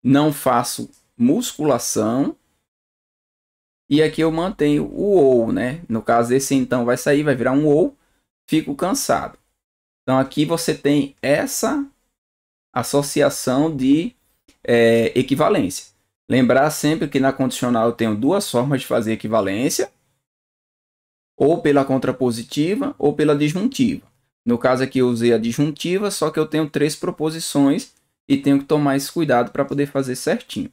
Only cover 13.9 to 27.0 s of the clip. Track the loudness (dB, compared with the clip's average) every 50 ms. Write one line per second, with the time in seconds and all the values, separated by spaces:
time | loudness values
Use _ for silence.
13.9 | 4 2 2 -4 _ _ _ _ _ _ _ _ _ _ _ 0 4 4 6 6
14.9 | 4 4 2 0 0 -2 0 0 0 0 2 2 2 0 0 -2 -6 -10 -14 -16
15.9 | _ _ _ _ _ _ _ _ 0 2 2 4 4 4 4 2 0 -2 -2 -2
16.9 | 0 0 -4 -2 -2 0 0 0 0 0 -2 -2 -2 -4 -2 0 0 2 2 0
17.9 | 0 0 -2 -2 -2 0 0 0 0 0 -2 -2 -2 -2 0 0 -2 -4 -2 -2
18.9 | -4 -2 -2 -2 -4 -4 -4 -2 -2 0 0 0 -2 -2 -2 -2 -2 -2 -6 -6
19.9 | _ _ _ _ _ _ _ _ _ _ _ _ _ _ _ _ _ _ _ _
20.9 | _ _ _ _ _ _ _ _ _ 0 2 2 2 2 2 2 2 2 2 2
21.9 | 0 -2 0 -2 -2 0 -2 -2 -2 -2 -8 -8 -4 -2 -2 -2 -2 -4 -4 -6
22.9 | -6 _ -2 -2 0 2 0 0 2 2 0 -2 -2 -2 -4 -4 0 0 0 0
23.9 | 0 -4 _ _ _ _ _ _ _ _ _ -2 -2 0 2 0 2 2 -2 -2
24.9 | 0 0 2 2 0 2 2 2 2 2 0 -2 -2 -2 -2 -2 -2 -6 -4 -4
25.9 | -2 -2 -2 -4 -4 -2 -4 -4 -2 -2 -4 -2 -2 -4 -4 -2 -2 -2 -2 -2
26.9 | -2 -4